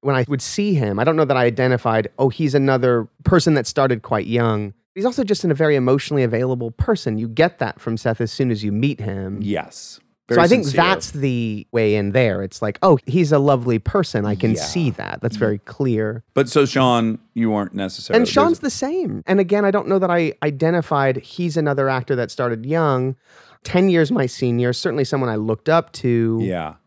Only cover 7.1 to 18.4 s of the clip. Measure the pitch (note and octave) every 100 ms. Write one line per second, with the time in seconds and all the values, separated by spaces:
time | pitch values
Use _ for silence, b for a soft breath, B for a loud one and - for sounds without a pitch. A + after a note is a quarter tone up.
7.1 | G#2+ A2+ A2+ E3 - A2+ - - A2+ B2
8.1 | A2+ A2+ - C3 G#2+ G#2 G#2 C#3 C#3 G#2
9.1 | G2 F#2+ G2+ G#2 F#2 D2+ - - - _
10.1 | _ _ A#2+ E3+ B3 D3+ C3+ E3+ F#3+ -
11.1 | D3 C3+ A#2+ A2+ G#2 - A#2+ A2 G#2 G2+
12.1 | G2+ A#2+ F#2 F#2+ - G#2+ - F#3+ D3 -
13.1 | E3+ D#3 D3 C#3+ C3 A#2+ A2+ - G3+ F3
14.1 | A2+ G#2 G2+ A2 F2+ - F3+ D3+ - G1+
15.1 | - A2+ G#2+ A2 G#2 - - C3+ A2 G#2+
16.1 | A#2 _ - C#3 D3+ C#3 C#3 C3 A#2+ A2+
17.1 | A2 _ - A2+ G#2 G2 G2 F#2+ - -
18.1 | A3 A#3+ C#4+